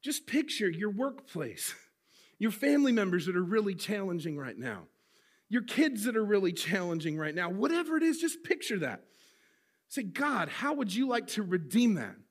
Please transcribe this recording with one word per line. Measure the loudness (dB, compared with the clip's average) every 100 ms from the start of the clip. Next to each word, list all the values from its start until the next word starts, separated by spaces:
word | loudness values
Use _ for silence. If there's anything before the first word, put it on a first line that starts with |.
Just | -4 -6 -2
picture | -2 0 0 -2
your | 0 -4
workplace, | -2 -4 -4 -12 -8 -8 -6 -8 -8 _ _ _ _ _ _
your | -2
family | 2 4 6 6
members | 4 4 2 0
that | 0
are |
really | 2 2 0
challenging | -4 -4 -4 -2 -4 -4 -6
right | -8 -8
now, | -8 -8 -12 _ _ _ _ _ _
your | -2
kids | 0 2 2 2
that | 0 0
are |
really | 4 4 2
challenging | 0 -2 0 0 -2 -2 -2
right | -4
now, | -2 -2
whatever | 0 0 0 0 2
it |
is, | 2 2
just | -2 -4
picture | -4 -4 -2 -2
that. | -2 -6 -14 _ _ _ _ _ _ _ _
Say, | -6
"God, | -6 -2 0 0 -2
how | -2 -2
would | 0 -2
you | 0 2
like | 2 0
to | -4
redeem | 0 -2 2 4 6
that? | 4 -2 -10 -20